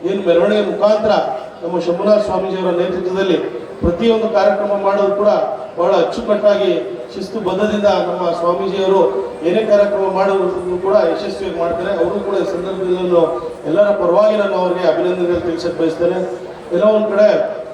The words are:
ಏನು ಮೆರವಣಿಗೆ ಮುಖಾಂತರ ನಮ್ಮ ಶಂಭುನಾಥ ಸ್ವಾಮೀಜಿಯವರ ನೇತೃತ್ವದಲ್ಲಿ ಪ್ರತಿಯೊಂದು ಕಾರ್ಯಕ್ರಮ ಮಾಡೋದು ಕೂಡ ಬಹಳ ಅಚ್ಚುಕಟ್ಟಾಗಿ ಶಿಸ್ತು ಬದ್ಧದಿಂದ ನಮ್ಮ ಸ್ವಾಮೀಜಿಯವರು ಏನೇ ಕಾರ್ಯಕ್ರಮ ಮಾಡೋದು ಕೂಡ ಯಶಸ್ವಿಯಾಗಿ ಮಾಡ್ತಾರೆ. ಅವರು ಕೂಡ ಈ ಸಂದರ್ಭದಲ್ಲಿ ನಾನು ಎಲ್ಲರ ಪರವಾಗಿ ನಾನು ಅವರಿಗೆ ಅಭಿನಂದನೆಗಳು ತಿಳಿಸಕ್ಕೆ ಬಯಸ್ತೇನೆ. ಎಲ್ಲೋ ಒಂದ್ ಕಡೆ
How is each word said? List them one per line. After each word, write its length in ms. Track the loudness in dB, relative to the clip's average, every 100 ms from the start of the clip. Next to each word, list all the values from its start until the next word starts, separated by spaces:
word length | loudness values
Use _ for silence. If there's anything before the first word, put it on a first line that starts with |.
ಏನು 240 | -2 -2 2
ಮೆರವಣಿಗೆ 340 | 4 4 2
ಮುಖಾಂತರ 500 | 0 2 2 4 4 2 0 -4 -10 -10
ನಮ್ಮ 160 | -4 -4
ಶಂಭುನಾಥ 460 | -2 0 4 4 2
ಸ್ವಾಮೀಜಿಯವರ 500 | -2 -2 -2 -2 0
ನೇತೃತ್ವದಲ್ಲಿ 640 | 0 -2 -2 -2 0 0 -2 -8 -12 -4
ಪ್ರತಿಯೊಂದು 500 | -2 0 2 2 2
ಕಾರ್ಯಕ್ರಮ 520 | 2 2 2 0 0
ಮಾಡೋದು 340 | 0 2 2 2
ಕೂಡ 120 | 2 2 0 -6 -10 -2
ಬಹಳ 140 | 2
ಅಚ್ಚುಕಟ್ಟಾಗಿ 1040 | 2 2 -2 -2 2 4 4 2 0 -4 -10 -10 -10
ಶಿಸ್ತು 240 | -8 -4
ಬದ್ಧದಿಂದ 440 | -4 0 0 2
ನಮ್ಮ 480 | 2 2 0 -2 -2
ಸ್ವಾಮೀಜಿಯವರು 1000 | 0 0 0 -2 -2 2 4 4 0 -6 -4
ಏನೇ 220 | 0 0 2
ಕಾರ್ಯಕ್ರಮ 480 | 4 4 2 0
ಮಾಡೋದು 680 | 0 0 2 0 -2 -4 -2
ಕೂಡ 120 | 0
ಯಶಸ್ವಿಯಾಗಿ 680 | 2 2 0 -6 -6 -6 -4
ಮಾಡ್ತಾರೆ. 320 | -4 -4 -4
ಅವರು 280 | -2 -2 -2
ಕೂಡ 160 | -4 -2
ಈ 100 | -2
ಸಂದರ್ಭದಲ್ಲಿ 500 | -4 -6 -6 -4 -4
ನಾನು 560 | 0 2 0 -2 -8 -10 -4
ಎಲ್ಲರ 180 | 2
ಪರವಾಗಿ 540 | 2 2 2 4 4 2
ನಾನು 160 | 0
ಅವರಿಗೆ 340 | 0 -2 0 0
ಅಭಿನಂದನೆಗಳು 540 | 0 0 0 0 0
ತಿಳಿಸಕ್ಕೆ 400 | -2 -4 -4 -2
ಬಯಸ್ತೇನೆ. 380 | -2 0 0 0 -4 -8 -12 -14 -6
ಎಲ್ಲೋ 160 | 0 2
ಒಂದ್ 200 | 2 2
ಕಡೆ 500 | 4 4 4 0 -6 -10